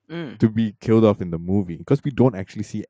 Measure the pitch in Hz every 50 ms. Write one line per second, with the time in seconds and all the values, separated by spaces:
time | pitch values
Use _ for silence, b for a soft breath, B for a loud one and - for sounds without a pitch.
0 | _ - 160 170 165 127 - 110 117 110 107 113 113 107 101 _ - 113 110 113
1 | 110 107 101 - 98 87 82 82 85 90 95 104 95 87 82 73 82 - 135 143
2 | - 147 123 101 117 131 104 95 98 - - 110 104 - - 107 -